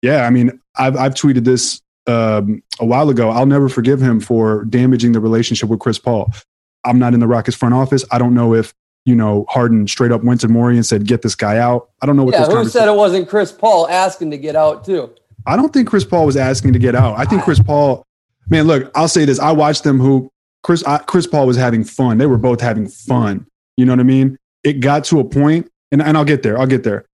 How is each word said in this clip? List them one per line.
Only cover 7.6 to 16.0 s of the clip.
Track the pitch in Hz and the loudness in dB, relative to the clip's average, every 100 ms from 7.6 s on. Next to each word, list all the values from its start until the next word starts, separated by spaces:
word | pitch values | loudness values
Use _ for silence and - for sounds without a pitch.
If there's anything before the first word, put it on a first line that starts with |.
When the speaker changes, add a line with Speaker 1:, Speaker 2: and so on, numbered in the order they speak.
| 120 123 | 0 0
Speaker 1:
office. | 135 135 127 | 0 -2 -2
I | 123 | -2
don't | 123 | 0
know | 120 117 113 | 0 2 0
if, | 110 _ _ _ - | -2 _ _ _ 0
you | 120 | 0
know, | 110 104 104 | 2 -2 -2
Harden | 131 117 113 104 | -2 0 0 -2
straight | - 120 | -2 0
up | 117 | 0
went | 120 123 | 0 0
to | 110 | 0
Morey | 117 120 120 | 0 2 0
and | 113 | 0
said, | 107 104 | -2 -2
"Get | 117 | -2
this | 113 - | -2 -4
guy | 107 107 | -2 0
out." | 120 123 - _ | 0 -2 -6 _
I | 131 | -2
don't | 143 | 0
know | |
what | 131 | 2
Speaker 2:
Yeah, | - | 0
Speaker 1:
those | 156 | 2
Speaker 2:
who | 214 | 0
Speaker 1:
conversations | 226 247 214 | 0 0 2
Speaker 2:
said | |
it | 208 | 2
wasn't | 202 190 175 | 2 0 -2
Chris | 208 190 | -4 -4
Paul | - 220 190 165 | -2 0 0 0
asking | 180 190 185 160 | -2 -2 -4 -10
to | 147 | -8
get | 151 151 | -6 0
out | 156 - | 0 -2
too? | - 180 120 _ _ - - | -6 -6 -6 _ _ -14 -4
Speaker 1:
I | 175 | 0
don't | 294 | 0
think | 285 233 | 0 0
Chris | 208 | 0